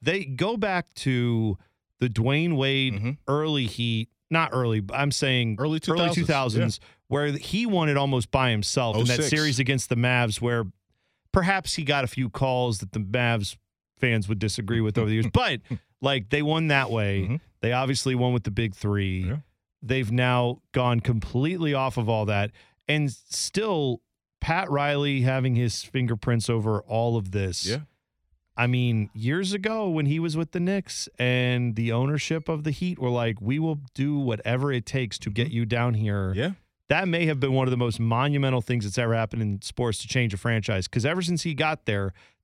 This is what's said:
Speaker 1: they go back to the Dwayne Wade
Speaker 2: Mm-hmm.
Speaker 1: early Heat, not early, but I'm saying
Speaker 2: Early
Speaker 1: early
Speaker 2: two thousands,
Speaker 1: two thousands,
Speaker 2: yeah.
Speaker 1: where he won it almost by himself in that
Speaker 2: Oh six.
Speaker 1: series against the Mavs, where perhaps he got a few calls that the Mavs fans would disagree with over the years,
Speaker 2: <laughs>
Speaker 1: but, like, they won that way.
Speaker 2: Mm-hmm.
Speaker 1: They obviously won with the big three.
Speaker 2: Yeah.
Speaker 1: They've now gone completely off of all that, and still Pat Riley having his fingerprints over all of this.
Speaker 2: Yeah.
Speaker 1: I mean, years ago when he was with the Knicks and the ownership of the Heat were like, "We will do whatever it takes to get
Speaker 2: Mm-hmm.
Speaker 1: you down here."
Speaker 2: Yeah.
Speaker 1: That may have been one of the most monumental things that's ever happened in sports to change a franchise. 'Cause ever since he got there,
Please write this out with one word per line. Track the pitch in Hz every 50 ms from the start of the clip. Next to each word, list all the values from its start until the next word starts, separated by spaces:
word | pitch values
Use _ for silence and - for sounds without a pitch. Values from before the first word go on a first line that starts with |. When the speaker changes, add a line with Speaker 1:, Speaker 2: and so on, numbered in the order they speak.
Speaker 1:
they | 110 156 180 202 156
go | 135 131 120 175 214 233
back | 208 214 202 185 175 - _ _
to | - - 139 127 123 120 120 117 113 110 107 95 - _ _ _ _ _ _ _ -
the | 127
Dwayne | 123 104 113 113 131 143 151 170 175 156
Wade | 135 135 135 135 135 131 131 101
Speaker 2:
Mm-hmm. | 98 110 123 147 - -
Speaker 1:
early | 135 139 151 156 156 151 139 120
Heat, | 104 - - 120 117 113 110 117 - _ _ _ -
not | 156 165 160 - 120
early, | 127 123 117 110 107
but | 98 98 -
I'm | 135 143 143
saying | - - 147 135 127 123 120 113 107 104
Speaker 2:
Early | 139 156
Speaker 1:
early | 160 151
Speaker 2:
two | - - 160
thousands, | 170 170 170 170
Speaker 1:
two | 170 165
thousands, | 165 151 135 131 120 107 139 - 110 - -
Speaker 2:
yeah. | - - - _ _ -
Speaker 1:
where | 127 143 147 147 143
he | - - - 170 214 240
won | 226 196 175 156 151
it | 143
almost | 139 139 139 135 123 107 -
by | - 131 131 123
himself | 113 104 101 - - 135 123 113 107
in | 110 120
that | 120 123 -
Speaker 2:
Oh | 156
six. | 131
Speaker 1:
series | 151 151 156 147 123 131
against | 131 131 139 120 - -
the | 123
Mavs, | 117 123 123 127 123 120 107 101 -
where | 120 120 120 117 107 92 - _ _ _ _ _ _ _ _ _ _ - -
perhaps | 190 170 190 196 190 - - -
he | 170 151
got | 139 143 139 127
a |
few | 117 - 131 127 107
calls | - - 135 131 127 123 123 120 107 95
that | 101 92 -
the | 110
Mavs | 101 95 110 123 120 117 117 107 101 - - - _ _ _ _ _ _ _ -
fans | 135 123 117 110 92 98
would | 113 95
disagree | 110 104 - - 101 98 120 113
with | 110 107 98
over | 120 110 107
the | 110
years, | 113 110 107
Speaker 2:
<laughs> | -
Speaker 1:
but, | 247 247 202 135 107 - - 123 - _ _ _ -
like, | - 143 139 127 101 -
they | 143 147
won | 147 151 156 160 160
that | 151 143 135 131 101
way. | 117 110 104 101 98 98 90
Speaker 2:
Mm-hmm. | 98 131 160 - _ _ -
Speaker 1:
They | - 117 123
obviously | 127 135 131 135 - - 131 127
won | 123 123 127
with | 123 117 -
the | 110
big | 98 117 113 101 95
three. | - - 101 101 101 98 95 92 92 92
Speaker 2:
Yeah. | 98 127 151 - _ _ _ _ _ _ _
Speaker 1:
They've | - 113 131 131 123 104
now | 120 127 127 127 123 123 123 120 123 - _ _
gone | - 127 123 123 120 113
completely | - 127 117 107 - - - 123 139 165 185 170 165 147 143
off | 135 131 131 -
of | 123 110 110
all | 113 107 107
that, | 107 104 101 104 104 - - - _ _ _ -
and | - 151 151 147 135
still | - - _ - - - - - - 196 226 214 185 156 143 127 117 - _ _ _ _ _ _ _ -
Pat | - - 160 185 196 160
Riley | 143 143 143 147 143 143 147 143 139 131
having | 123 131 131 131 127 131 120
his | 120 123 110 - - -
fingerprints | - - 131 123 117 117 104 - 127 120 113 - -
over | 117 113 104 113 107 98
all | - - 110 113 117 120 117
of | 113 95 95
this. | 98 101 95 92 87 - -
Speaker 2:
Yeah. | 95 117 151 147 - _ _ _ _ _ _ _ _ _ _ _ _ -
Speaker 1:
I | 117 120
mean, | 123 127 123 123 120 113 110 104 - -
years | 107 113 127 151 185 196 185 202
ago | 196 196 214 220 220 208 185
when | 160 156 147
he | 139 151 165
was | 165 165 151
with | 160 165 -
the | - 175
Knicks | 175 185 202 196 - - - - - - _ -
and | 123 123 127 127 123 123 123 123 123 120 107
the | 117 117 117
ownership | 113 120 131 143 151 139 - - 160 165 156 165
of | 160 151 147
the | 156
Heat | 143 - 180 180 175
were | - 127 123
like, | 123 120 117 117 104 -
"We | 98 117 139 156
will | 160 160 156 147 135 - -
do | - 135 147 147
whatever | 143 135 123 110 101 - 113 120 127 143 143
it | 131 120 -
takes | - - 131 127 101 - -
to | - 107
get | 101 120 120
Speaker 2:
Mm-hmm. | 156 -
Speaker 1:
you | 117 117
down | 104 120 117 120 123 113
here." | 107 110 104 101 101 95 92 95
Speaker 2:
Yeah. | 101 139 202 190 - _ _ _ _ _ -
Speaker 1:
That | 147 170 196
may | 180 165 170 170
have | 156 151 127
been | 139 135 131
one | 131 131
of | 127
the | 127
most | 120 123 117 104 -
monumental | 113 117 117 120 135 147 147 143 139 131 131 123
things | - - 123 117 101
that's | 104 -
ever | 127 120 113 117
happened | 113 113 107 - 117 110
in | 104 101 101
sports | - - - - 123 113 104 -
to | -
change | - - 131 120 107 101
a |
franchise. | 92 - 120 113 110 92 - 104 92 90
'Cause | - - 123 113
ever | 147 175 185
since | 175 170 175 151 -
he | 170 151
got | 127 156 156 160 - -
there, | 113 104 101 98 95 - - - - _ _